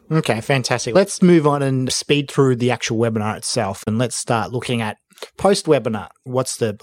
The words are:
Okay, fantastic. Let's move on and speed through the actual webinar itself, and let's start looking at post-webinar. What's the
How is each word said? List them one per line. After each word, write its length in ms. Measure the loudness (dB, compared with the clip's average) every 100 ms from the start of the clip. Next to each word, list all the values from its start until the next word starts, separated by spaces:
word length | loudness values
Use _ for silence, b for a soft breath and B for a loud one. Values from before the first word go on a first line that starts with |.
| -4
Okay, 300 | -2 0 -2
fantastic. 520 | 0 0 0 -2 0
Let's 280 | 2 2 2
move 240 | 6 6 6
on 160 | 2
and 280 | 0 0 -2
speed 360 | -4 0 0 0
through 260 | 2 2 4
the 160 | 0
actual 260 | -2 -2 0
webinar 380 | 0 0 -4 -4
itself, 480 | -6 -4 -4 -4 -4
and 100 | -2
let's 200 | -2 -4
start 340 | -2 -2 -2
looking 280 | -6 -4 -4
at 140 | -4 -8 _ -20 B -2
post-webinar. 720 | 0 2 2 2 2 -6 -8 _
What's 320 | -6 -4 -4 -2
the 200 | -4 -4